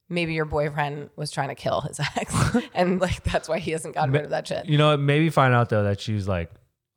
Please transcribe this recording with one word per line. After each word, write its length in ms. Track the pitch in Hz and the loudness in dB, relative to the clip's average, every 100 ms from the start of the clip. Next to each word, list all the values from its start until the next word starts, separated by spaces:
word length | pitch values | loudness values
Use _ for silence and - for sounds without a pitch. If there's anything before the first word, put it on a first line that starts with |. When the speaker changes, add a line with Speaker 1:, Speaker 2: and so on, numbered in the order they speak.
| _ | _
Speaker 1:
maybe 260 | 175 165 | -4 -2
your 120 | 160 | -2
boyfriend 640 | 156 151 151 147 143 147 143 | -2 0 0 -2 -4 -4 -12
was 140 | - 147 | -10 -8
trying 200 | 151 135 | -4 -4
to 60 | |
kill 260 | 135 - 90 | -4 -2 -2
his 180 | 143 - | -2 -4
ex 340 | 147 - 208 - - | -4 -4 -4 0 2
<laughs> 180 | 240 - | 0 -2
and, 260 | - 180 185 | 0 2 2
like, 240 | 180 - | 0 -2
that's 240 | - 175 - | -2 -2 -2
why 120 | 165 | -4
he 100 | 160 | -2
hasn't 240 | 160 160 | -6 -6
gotten 160 | 151 143 | -2 0
Speaker 2:
Ma- 60 | 147 | 0
Speaker 1:
rid 60 | |
of 60 | 147 | 0
that 160 | 156 - | -6 -4
shit. 180 | - | -6
Speaker 2:
You 140 | - 147 | 2 4
know 100 | 151 | 6
what? 80 | 147 | 4
Maybe 300 | 143 147 160 | 2 2 2
find 240 | 147 131 | 4 6
out, 160 | 120 120 | 4 4
though, 140 | 107 | 2
that 160 | 101 101 | 2 -2
she's, 260 | - 107 95 | -2 -4 -2
like, 240 | 90 85 - _ _ _ | -2 -4 -12 _ _ _